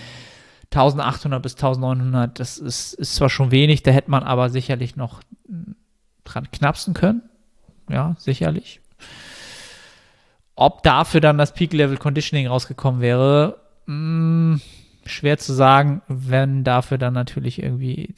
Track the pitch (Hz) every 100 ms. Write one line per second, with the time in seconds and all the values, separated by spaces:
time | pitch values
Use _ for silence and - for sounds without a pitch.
0 | - - - - - _ - - 139 143
1 | 127 - 143 131 127 - 135 131 131 127
2 | 127 127 120 - 123 - 139 - - -
3 | 151 - 135 - 131 131 147 151 135 135
4 | - 139 139 127 123 127 127 123 123 139
5 | 120 - - - - 170 - - _ _
6 | _ _ - 131 135 - 143 - - 165
7 | 180 233 - _ _ _ _ _ - 131
8 | 156 170 - 131 165 78 - - _ _
9 | - - - - - - - - - _
10 | _ _ _ _ _ - 139 - 160 135
11 | 165 160 151 147 143 - 170 156 139 135
12 | 147 143 - 147 127 127 - 131 135 127
13 | 120 123 135 143 151 - _ _ - 147
14 | 156 165 160 165 165 156 - - - _
15 | - - 143 151 - 131 131 135 143 151
16 | - 131 131 131 135 135 127 123 - 131
17 | 123 123 123 143 123 - 131 127 127 -
18 | -